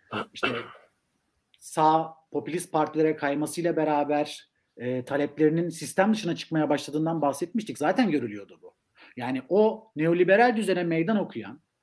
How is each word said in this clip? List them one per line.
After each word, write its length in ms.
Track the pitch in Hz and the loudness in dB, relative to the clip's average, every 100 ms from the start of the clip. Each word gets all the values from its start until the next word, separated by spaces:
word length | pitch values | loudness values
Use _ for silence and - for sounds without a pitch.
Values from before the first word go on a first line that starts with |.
| _ 104 - | _ -10 -10
işte 140 | - - - - - - _ _ _ _ _ _ _ | -6 -4 -4 -8 -16 -20 _ _ _ _ _ _ _
sağ 560 | - - 156 160 156 - _ | -6 2 4 4 2 -8 _
popülist 420 | 147 147 170 - | -6 -4 -6 -2
partilere 440 | 156 151 156 156 156 | -2 0 2 0 2
kaymasıyla 600 | 143 143 151 - 170 165 | -2 -2 -2 -2 -2 0
beraber, 720 | 151 147 143 147 147 - - _ _ - | 0 2 2 0 -2 -6 -18 _ _ -10
e, 280 | 123 127 | -6 -6
taleplerinin 640 | 123 139 147 - 156 165 170 | -4 -2 -2 2 2 2 -2
sistem 460 | 160 143 - 202 | -4 -4 0 2
dışına 220 | 214 170 151 | 2 -2 -6
çıkmaya 320 | - 160 147 | -4 0 0
başladığından 540 | 147 - 151 160 165 | 0 -2 -4 -2 0
bahsetmiştik. 560 | 143 135 175 - - 127 | 0 -2 -4 -4 -6 -2
Zaten 320 | 147 190 220 | 0 2 2
görülüyordu 480 | 147 117 104 98 - | 0 -2 -8 -14 -20
bu. 120 | - - _ _ - - | -20 -20 _ _ -20 -10
Yani 260 | 123 131 - | -6 -6 0
o 440 | 185 214 214 - 147 | 4 4 2 -8 -2
neoliberal 600 | 160 170 180 196 247 226 | 2 4 6 6 6 4
düzene 280 | 190 180 | 0 0
meydan 320 | 170 165 165 214 | 0 0 2 0
okuyan, 440 | 156 117 98 127 _ _ | -2 -8 -12 -14 _ _